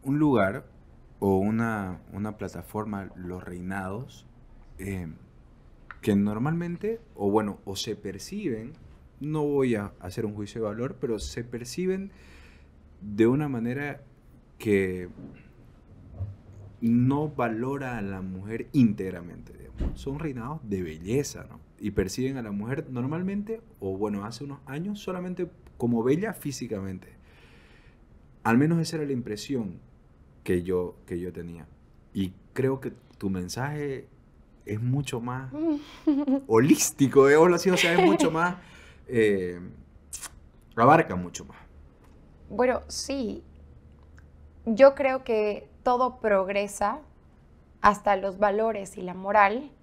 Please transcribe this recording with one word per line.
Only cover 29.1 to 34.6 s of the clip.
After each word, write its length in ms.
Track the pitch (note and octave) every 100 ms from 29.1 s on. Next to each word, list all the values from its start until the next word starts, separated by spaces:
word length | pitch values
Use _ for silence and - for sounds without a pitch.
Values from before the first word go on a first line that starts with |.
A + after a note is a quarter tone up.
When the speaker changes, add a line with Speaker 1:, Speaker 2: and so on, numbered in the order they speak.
Speaker 1:
impresión 680 | C3 A2+ G#2 - C3+ G#2 E2 - - _ _ - -
que 200 | - F2+
yo, 320 | F2 F2+ F2 - -
que 140 | F2+
yo 120 | F2+
tenía. 340 | F2 E2+ E2+ C#2+ - - - -
Y 200 | G2+ F#2+ - -
creo 260 | - C3 C3
que 120 | B2+ - - -
tu 120 | G2+
mensaje 800 | F#2 F2+ - C3+ D3 D3 C3+ - - - - - -